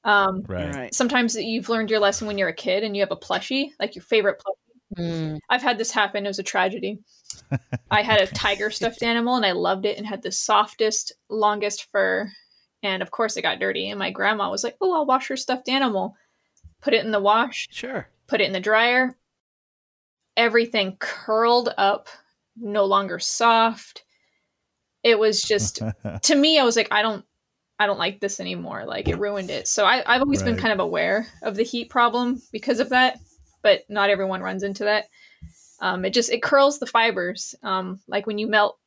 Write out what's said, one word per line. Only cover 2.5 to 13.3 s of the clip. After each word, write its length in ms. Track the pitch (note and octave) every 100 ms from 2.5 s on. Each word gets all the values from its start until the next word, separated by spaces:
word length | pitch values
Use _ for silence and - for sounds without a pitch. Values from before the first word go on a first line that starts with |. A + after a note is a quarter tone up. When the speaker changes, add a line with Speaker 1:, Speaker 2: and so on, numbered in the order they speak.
Speaker 1:
kid 300 | E3 - F#3+
and 120 | G#3+ G3+
you 40 |
have 80 | G3
a 40 | G3
plushie, 540 | - G3 - C4+ C#4+ _
like, 160 | A3+ F#3
your 80 |
favorite 380 | - A3+ G3 -
plushie. 580 | G3 - _ _ _ F3+
Speaker 4:
Mm. 400 | E3+ E3 D#3+ D#3 -
Speaker 1:
I've 120 | B3
had 160 | B3+ A3+
this 140 | A3+
happen. 340 | - G3+ G#3 G3+
It 40 |
was 100 | G3
a 40 |
tragedy. 560 | G3 F#3+ F#3+ G3+ F#3+ G#3+ _ _ _ - _
Speaker 2:
<laughs> 400 | C3+ _ - _
Speaker 1:
I 100 | G#3
had 180 | A3 G#3+
a 60 | F#3+
tiger 420 | - G#3 G3+ G#3+
stuffed 340 | - A3+ A#3
animal 320 | A#3 A#3 A#3 B3+
and 100 | G3+
I 60 |
loved 340 | F3+ F3 F#3+ G#3
it 120 | G#3
and 80 | G#3+
had 140 | G3+
the 80 | F#3+
softest, 840 | - - G#3 G#3 - A3 G#3+ - - _
longest 580 | G#3+ G#3 G#3 G#3 G#3 -
fur. 380 | G3+ F#3+ F#3 G3+ - _ _ _ _
And 180 | G3+ F#3+
of 80 | F#3
course 260 | - A3